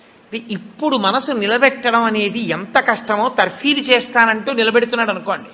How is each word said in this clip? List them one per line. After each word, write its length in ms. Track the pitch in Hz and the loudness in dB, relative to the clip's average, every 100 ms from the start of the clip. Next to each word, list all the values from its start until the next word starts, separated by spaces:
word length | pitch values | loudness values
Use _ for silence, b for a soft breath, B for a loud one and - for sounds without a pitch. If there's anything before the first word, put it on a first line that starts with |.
| b b _ 226 233 | b b _ -12 -8
ఇప్పుడు 460 | 196 - - 302 262 | -8 -10 -4 0 2
మనసు 360 | 196 240 262 | 2 2 0
నిలబెట్టడం 720 | 247 202 240 262 262 240 233 | -2 0 4 2 2 0 2
అనేది 360 | 226 214 202 233 | 2 0 -2 -2
ఎంత 400 | 196 160 196 262 | -4 -4 -2 0
కష్టమో, 500 | 254 214 - 208 247 | 0 -2 -2 -2 0
తర్ఫీదు 520 | 247 185 - 277 285 | 0 -2 0 0 0
చేస్తానంటూ 720 | 254 247 - 240 226 220 214 | 2 2 2 2 4 2 -2
నిలబెడుతున్నాడు 580 | 233 220 233 233 233 220 | 0 2 2 0 0 -2
అనుకోండి, 400 | 185 175 160 - | -4 -6 -6 -8